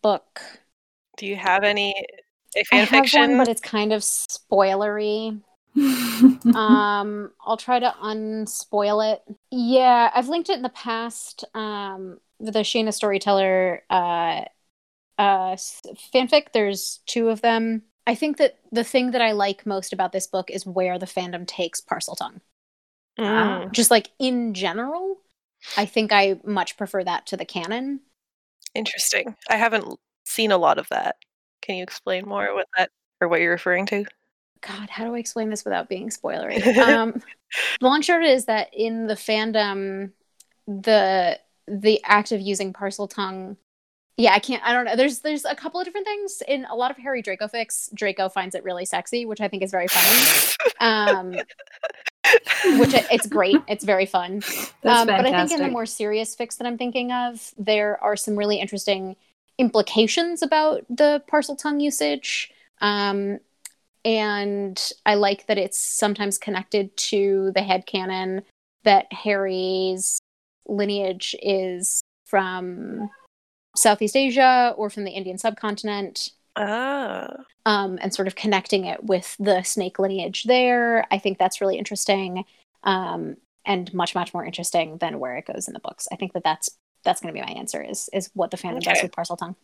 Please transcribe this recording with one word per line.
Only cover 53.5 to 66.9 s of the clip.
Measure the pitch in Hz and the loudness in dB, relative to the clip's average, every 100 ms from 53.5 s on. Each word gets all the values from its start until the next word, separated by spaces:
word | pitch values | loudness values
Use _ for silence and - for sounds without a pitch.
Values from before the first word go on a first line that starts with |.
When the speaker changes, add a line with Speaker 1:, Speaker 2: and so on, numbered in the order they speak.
| 294 - | 4 2
Speaker 1:
It's | 208 | -4
very | 190 190 190 | 2 2 2
fun. | 185 175 202 - - - _ | 0 -2 -6 -6 -8 -10 _
Speaker 3:
That's | 233 240 | 4 4
Speaker 1:
Um, | 226 | 6
but | 196 | 4
I | |
think | 254 - | 4 2
in | |
the | 294 | 2
Speaker 3:
fantastic. | 320 277 | 0 -2
Speaker 1:
more | 240 226 | -2 -6
serious | - 208 214 220 - | -4 -2 -2 -4 -8
fics | 233 - | -10 -6
that | 240 | -8
I'm | 233 | -4
thinking | 247 254 247 | -4 -4 -2
of, | 247 247 233 - - | -4 -4 -8 -18 -8
there | 202 214 208 208 | 0 2 2 0
are | - 208 | -2 -2
some | - 208 | -2 -2
really | 208 208 | 0 0
interesting | 196 202 - 190 190 190 _ _ _ - | -2 -4 -2 -2 -4 -12 _ _ _ 0
implications | 247 220 202 220 220 - 339 339 | 2 4 2 4 4 2 0 -2
about | 311 311 311 311 - | 2 4 4 0 -6
the | 240 294 294 - | 2 4 4 2
Parseltongue | 302 285 277 302 294 | 0 0 -4 -2 0
usage. | 294 277 294 285 - - - _ _ _ | 0 0 -2 -2 -4 -6 -6 _ _ _
Um, | 208 208 202 202 202 202 _ _ - _ _ _ 233 | 2 2 2 0 -2 -6 _ _ -20 _ _ _ -2
and | 220 214 208 202 202 202 185 - - - | 0 0 -2 -4 -4 -6 -6 -8 -2 2
I | 208 | 4
like | 202 202 - | 2 0 -2
that | 202 | -2
it's | 175 - | -2 -4
sometimes | - - 214 202 202 196 | -4 0 -2 0 -4 -4
connected | - 190 196 208 196 | -4 -6 -2 -2 -2